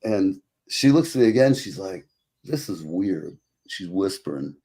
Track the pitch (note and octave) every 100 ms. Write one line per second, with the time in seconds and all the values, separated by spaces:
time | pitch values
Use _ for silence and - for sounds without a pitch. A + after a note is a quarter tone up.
0 | A2+ G#2+ F#2+ F#2+ _ _ _ - C#3 C#3+
1 | D#3+ C3 A#2 A2 C3+ C3+ G#2 F#2+ F#2+ F2+
2 | - _ _ _ - D3 - F2+ D#2+ F2
3 | G2+ F2 D#2 - _ _ _ - F#2 F2+
4 | G2 F#2+ - C#2+ C#2+ D2